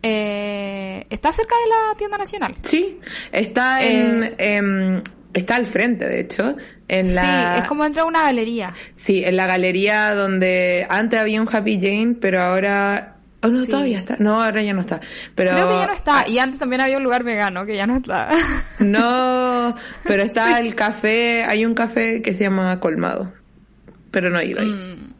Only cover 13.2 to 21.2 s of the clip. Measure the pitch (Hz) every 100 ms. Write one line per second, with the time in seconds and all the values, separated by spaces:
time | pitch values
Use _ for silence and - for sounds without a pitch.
13.2 | - - 233 247 254 277 277 202 185 -
14.2 | 208 220 226 214 208 196 180 165 - -
15.2 | - - 185 180 359 - 392 392 - 285
16.2 | 247 233 262 269 269 254 262 269 262 247
17.2 | 240 214 202 180 202 208 202 254 254 190
18.2 | - 320 - - - - 202 208 233 247
19.2 | 254 254 254 247 240 233 - - - 202
20.2 | 208 233 233 240 233 - 214 214 214 226